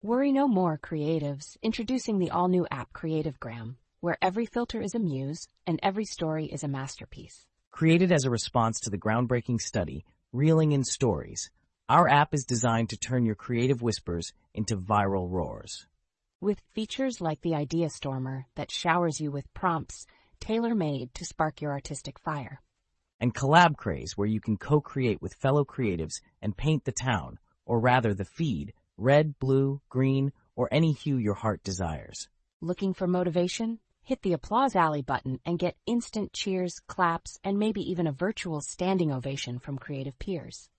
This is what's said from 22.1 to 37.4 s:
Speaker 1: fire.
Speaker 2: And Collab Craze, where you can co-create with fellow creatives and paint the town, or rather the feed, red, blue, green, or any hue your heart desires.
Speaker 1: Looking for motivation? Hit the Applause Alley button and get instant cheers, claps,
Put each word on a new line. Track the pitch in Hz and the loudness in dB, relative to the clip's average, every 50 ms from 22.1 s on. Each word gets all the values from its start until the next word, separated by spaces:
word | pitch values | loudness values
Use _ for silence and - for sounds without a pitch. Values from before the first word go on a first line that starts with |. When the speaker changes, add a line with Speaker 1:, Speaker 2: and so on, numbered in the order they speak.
| 170 - | -16 -10
Speaker 1:
fire. | _ 170 156 147 127 - 143 - _ _ _ _ _ _ _ _ _ _ _ _ | _ -6 -6 -6 -8 -10 -14 -18 _ _ _ _ _ _ _ _ _ _ _ _
Speaker 2:
And | 113 123 - | -2 -2 0
Collab | - 135 135 151 170 175 170 147 | 0 2 6 8 8 8 8 6
Craze, | - - 110 82 67 - - - | 0 -4 -4 -4 -4 -6 -10 -4
where | - 101 107 | -2 0 0
you | 110 107 | 0 -2
can | - - 110 | 0 -2 -2
co-create | 98 - - 147 151 - - - 139 131 120 101 - | -2 0 2 2 2 2 0 -4 0 0 0 0 0
with | - 92 - | -4 -10 -10
fellow | _ - 135 139 147 143 | _ 0 2 4 4 2
creatives | - - - 131 107 90 82 80 78 - - _ _ _ _ | 0 -2 -2 -2 0 0 -2 -4 -6 -8 -12 _ _ _ _
and | - - 98 | -6 -6 -6
paint | - 123 151 156 139 _ | -2 0 0 0 0 _
the | - 117 | -4 -6
town, | - 120 131 120 90 67 60 - - _ _ _ _ _ | -4 -2 0 0 0 -2 -6 -14 -18 _ _ _ _ _
or | - 117 117 | -2 0 2
rather | 110 123 123 127 117 110 101 | 4 4 4 4 4 2 0
the | 95 98 | 0 -4
feed, | - _ - 170 151 110 76 71 - - _ _ _ _ | -8 _ -4 -2 -2 0 -2 -4 -8 -12 _ _ _ _
red, | - 101 127 139 147 156 156 143 _ | -2 2 6 6 6 6 4 -2 _
blue, | - 131 135 135 139 139 139 139 _ _ | 0 2 4 4 4 2 0 -4 _ _
green, | - 127 131 135 135 135 139 139 - _ _ _ _ | 0 2 2 2 4 2 0 0 -2 _ _ _ _
or | - 127 - | -4 -2 0
any | - 147 165 160 147 | 2 4 4 4 2
hue | - - 156 139 131 | 0 -2 -2 0 0
your | 110 104 101 | 0 0 -2
heart | - - 113 101 - | 0 0 -2 -2 -2
desires. | _ 98 95 90 95 85 76 71 - - - - - _ _ _ _ _ _ _ | _ -6 -4 -4 -4 -4 -4 -6 -10 -14 -16 -16 -16 _ _ _ _ _ _ _
Speaker 1:
Looking | - 165 180 - 196 190 180 | -6 -6 -4 -2 -2 -2 -2
for | - 196 180 | -2 0 0
motivation? | 180 180 180 180 156 180 175 180 - - 226 226 226 226 _ _ _ _ _ | 0 0 0 0 2 0 0 0 0 -2 -4 -4 -4 -6 _ _ _ _ _
Hit | - 262 - | -6 -6 -2
the | - 196 | 0 0
Applause | 170 156 - - 208 233 269 269 214 190 | 0 0 -2 0 2 2 2 4 4 4
Alley | 170 160 151 147 | 4 4 2 0
button | 135 - 135 120 - 131 131 131 _ | -2 -2 -2 -2 -2 -4 -6 -6 _
and | 156 170 165 | -4 -2 0
get | - 175 - _ _ | 0 -2 -4 _ _
instant | - 240 240 233 - - 220 202 - | -2 -2 -2 -2 -2 -4 -4 -4 -4
cheers, | - - - 202 190 185 180 180 - - _ _ | -6 -6 -4 -2 -2 0 -2 -2 -4 -8 _ _
claps, | - - 185 170 170 170 _ - - - | -2 0 2 2 2 0 _ -10 -18 -8